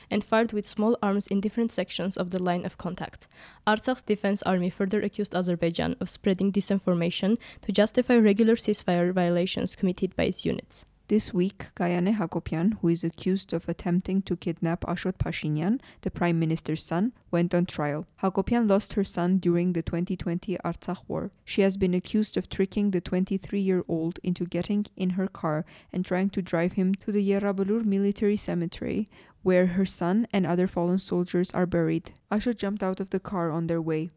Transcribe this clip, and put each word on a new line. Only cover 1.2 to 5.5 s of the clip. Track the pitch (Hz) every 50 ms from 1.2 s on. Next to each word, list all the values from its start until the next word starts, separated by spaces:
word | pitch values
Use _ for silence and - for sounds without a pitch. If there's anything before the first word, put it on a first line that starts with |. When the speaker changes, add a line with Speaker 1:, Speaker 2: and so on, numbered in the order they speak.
| -
Speaker 1:
in | - 196 196
different | 190 214 - 233 233 226
sections | - 190 185 - - - 175 196 -
of | - 185 180
the | 185 185 185
line | 180 175 180 180
of | 180 -
contact. | - - 175 180 - 180 - - - - _ - - - - - - _
Artsakh's | 214 214 220 - 254 254 -
defense | - - 214 - - 196 202 202 -
army | - 190 180 180 185
further | - - 202 190 214 208
accused | 196 202 - - 208 - -
Azerbaijan | 185 180 180